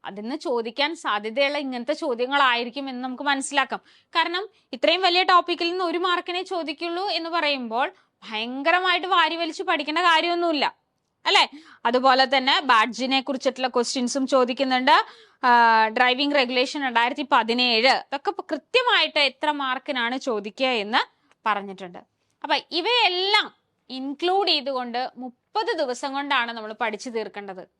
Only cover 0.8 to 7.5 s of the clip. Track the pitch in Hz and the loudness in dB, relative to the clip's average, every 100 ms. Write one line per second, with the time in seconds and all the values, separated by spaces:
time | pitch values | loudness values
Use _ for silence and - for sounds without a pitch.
0.8 | 277 330 294 208 214 226 277 294 277 247 | -4 -4 -4 -4 -4 0 0 0 -4 -6
1.8 | 240 302 320 233 247 285 262 240 240 247 | -6 -4 -4 -4 0 2 4 2 -4 -8
2.8 | 269 247 254 247 285 269 262 285 262 196 | -10 -8 -8 -6 -2 -2 -2 -2 -2 -6
3.8 | _ _ _ 339 339 359 427 _ _ 247 | _ _ _ -2 -2 -4 -8 _ _ 0
4.8 | 302 339 370 349 381 359 349 330 339 370 | 2 4 4 2 4 4 4 -4 -2 -2
5.8 | 349 339 359 349 349 359 370 370 311 302 | -2 -2 0 -2 -4 -8 -6 -6 -6 -8
6.8 | 339 339 403 339 330 339 302 | -6 -4 -4 -4 -2 -2 0